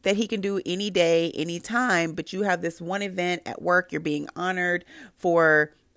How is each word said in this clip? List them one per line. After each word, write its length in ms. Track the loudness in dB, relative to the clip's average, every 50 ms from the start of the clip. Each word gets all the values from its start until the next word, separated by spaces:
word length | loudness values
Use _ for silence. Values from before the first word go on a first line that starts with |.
that 160 | -2 0 0 0
he 100 | 0 -2
can 140 | -2 -4
do 180 | -4 -2 -4 -4 -4
any 240 | -4 -4 -4 -4 -2
day, 420 | 2 2 4 4 4 4 2 0 -2
any 220 | -4 -6 -4 -6 -8
time. 540 | -6 -4 -2 -2 0 2 2 0 0 -2
But 220 | -4 -8 -10 -8 -6
you 80 | -4
have 200 | -2 0 0 0
this 200 | -2 -4 -6 -8
one 200 | -8 -8 -6 -6
event 420 | -6 -6 -4 -2 -2 -2 -2 -4 -6
at 160 | -10 -12 -4
work, 320 | 0 2 2 2 2 0 -4
you're 80 | -6
being 260 | -4 -2 -2 -4 -4 -8 -8
honored 480 | -6 -4 -4 -2 -2 -2 -2 -2 -4 -4 -10 -18 -20 -20 -20 _
for, 580 | -4 0 2 4 6 6 6 6 6 4 2 -2 _ _ _ _